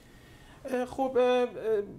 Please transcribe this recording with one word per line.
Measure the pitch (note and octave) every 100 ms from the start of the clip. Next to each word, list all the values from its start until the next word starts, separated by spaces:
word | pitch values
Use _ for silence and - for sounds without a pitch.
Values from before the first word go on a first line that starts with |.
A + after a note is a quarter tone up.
| - - - - - -
اه، | C#4 B3 B3
خب، | - C4 B3
اه، |
اه، | B3 B3 B3 F#3 G3+ A3 G3+